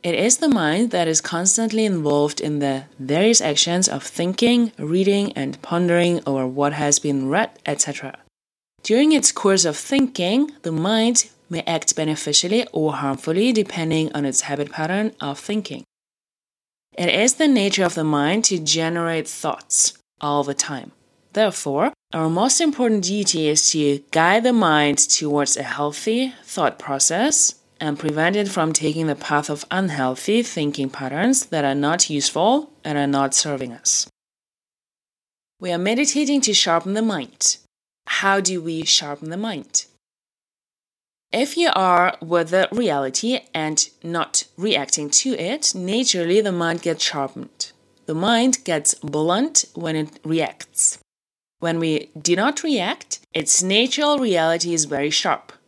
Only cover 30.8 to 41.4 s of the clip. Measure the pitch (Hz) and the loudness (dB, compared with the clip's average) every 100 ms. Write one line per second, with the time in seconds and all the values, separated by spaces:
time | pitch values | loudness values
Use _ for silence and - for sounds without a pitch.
30.8 | 135 - 131 143 226 262 - 160 139 139 | -6 -6 -8 0 0 0 0 -2 0 0
31.8 | 143 170 - 147 - 151 196 277 302 _ | 0 0 0 0 -2 2 2 2 -2 _
32.8 | 160 147 139 139 135 135 156 139 127 117 | -6 -2 0 0 0 0 -2 -4 -6 -6
33.8 | - - - _ _ _ _ _ _ _ | -2 -2 -4 _ _ _ _ _ _ _
34.8 | _ _ _ _ _ _ _ _ 180 170 | _ _ _ _ _ _ _ _ -6 -2
35.8 | 190 233 294 285 277 285 220 196 - 165 | 0 2 0 0 0 2 2 2 2 2
36.8 | 190 202 226 185 120 _ - - _ _ | 0 0 0 -2 -8 _ -2 -2 _ _
37.8 | _ _ - - 196 196 185 185 165 160 | _ _ -6 -2 2 2 0 -4 -4 -4
38.8 | 147 - 147 143 156 175 220 170 - - | 0 0 0 -10 -8 -6 -6 -8 -4 -6
39.8 | - _ _ _ _ _ _ _ _ _ | -6 _ _ _ _ _ _ _ _ _
40.8 | _ _ _ _ _ 214 | _ _ _ _ _ -2